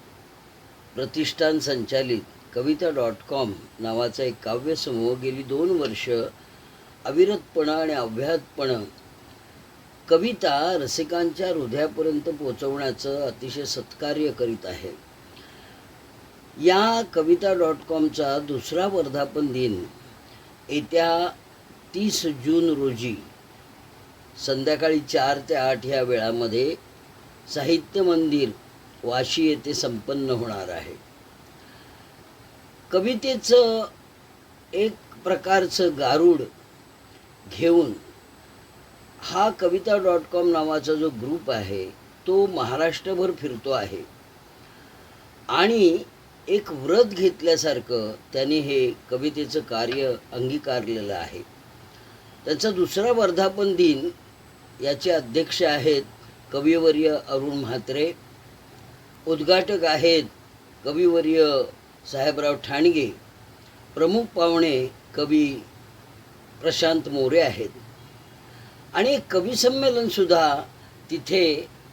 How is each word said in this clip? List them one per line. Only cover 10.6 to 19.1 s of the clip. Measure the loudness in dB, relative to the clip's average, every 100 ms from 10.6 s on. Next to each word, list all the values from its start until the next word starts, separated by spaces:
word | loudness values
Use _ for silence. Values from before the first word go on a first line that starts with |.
| 0 -2
रसिकांच्या | -2 -4 -4 -2 -2 -2 -4
हृदयापर्यंत | -2 -4 -2 -4 -2 -2 -2
पोचवण्याचं | -4 -6 -6 -4 -4 -4 -4 -6 -6 -4 -6
अतिशय | -8 -12 -10 -8
सत्कार्य | -10 -12 -10 -6 -2 -4
करीत | -2 -4 -4 -8
आहे. | -12 -12 -16 -20 -20 -20 -20 -20 -20 -20 -20 -20 -20 -20 -20 -20 -20 -20 0
या | 4 4 4 0 -2
कविता | 0 2 4 2
डॉट | 2 2 0 -4
कॉमचा | 0 0 0 -2 -2
दुसरा | -4 -8 -4 -2 -2
वर्धापन | 0 -2